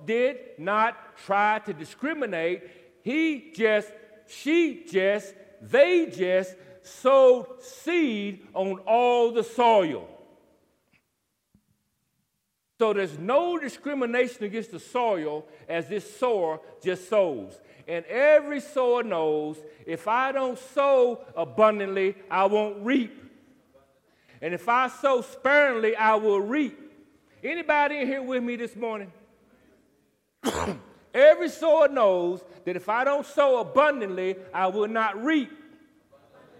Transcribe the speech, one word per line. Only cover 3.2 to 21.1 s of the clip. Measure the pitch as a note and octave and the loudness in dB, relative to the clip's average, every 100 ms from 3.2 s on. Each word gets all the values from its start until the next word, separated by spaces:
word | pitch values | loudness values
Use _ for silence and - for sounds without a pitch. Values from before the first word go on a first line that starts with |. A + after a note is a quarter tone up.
| D#4+ C#4 - | -2 -4 -10
just, | F3+ A3 G#3+ G#3 - - - _ | -2 0 2 -2 -12 -20 -20 _
she | - C#4 E4+ D#4+ A#3+ | -10 0 2 2 -2
just, | - F#3 F#3+ G#3 G3+ - - - | -4 0 2 0 -4 -18 -20 -20
they | G#2+ B3+ E4+ F4+ D4 | -2 4 4 4 0
just | D#3 F3+ F#3 F#3 - - - | -2 0 0 -2 -10 -20 -20
sowed | - - B3+ C4+ C4 B3+ C4 - | -20 -4 2 6 6 6 0 -16
seed | - - D4+ F4 D4 G#3+ G3+ F#3 - | -20 -12 -4 0 0 -2 -8 -12 -10
on | - F#3+ F#3+ | -6 -6 -6
all | G#3 A3+ B3 A#3+ A#3 | 0 2 2 2 2
the | A#3 | 0
soil. | A3 - A#3+ G#3+ E3+ A2+ E2 - - _ _ _ _ _ _ _ _ _ _ _ _ _ _ _ _ _ _ _ _ _ _ _ _ _ | -4 2 4 4 2 -4 -10 -20 -20 _ _ _ _ _ _ _ _ _ _ _ _ _ _ _ _ _ _ _ _ _ _ _ _ _
So | A3 | 0
there's | G3+ F#3 D3 | 0 -2 -6
no | F#3 C#4 F4 E4+ | 0 0 0 -4
discrimination | C#4 - C#4 C#4+ A#3+ B3 B3 - | -6 -10 -8 -4 -2 -2 -2 -4
against | G#3 A3 - | -8 -8 -10
the | E3 | -14
soil | - B3+ A#3 F#3 D3+ D3+ D#3 - - | -8 -4 -2 -2 -4 -8 -12 -20 -8
as | E3 D3 | -8 -6
this | G3+ - - | -8 -10 -6
sower | B3+ G#3 E3 D#3 - - | -2 0 -2 -6 -12 -10
just | F#3 F3+ - | -6 -6 -2
sows. | G#3+ F3+ B2 F#2 - - - - | 0 0 -2 -12 -18 -20 -20 -10
And | E3+ E3 | -10 -6
every | A3+ D4 D4+ D4 C#4+ | 0 4 4 4 -6
sower | - C4+ B3 A#3+ | -6 -2 0 0
knows, | A#3 E3+ D#3 D3+ D3+ D#3 - - B2+ | 0 -2 0 -2 -4 -10 -16 -20 -12
if | E3 G#3 | -8 -2
I | A#3+ C4+ | 0 0
don't | C4+ C4 B3+ | -2 -4 -6
sow | - D4 C#4 C4 B3 | -6 -2 2 4 4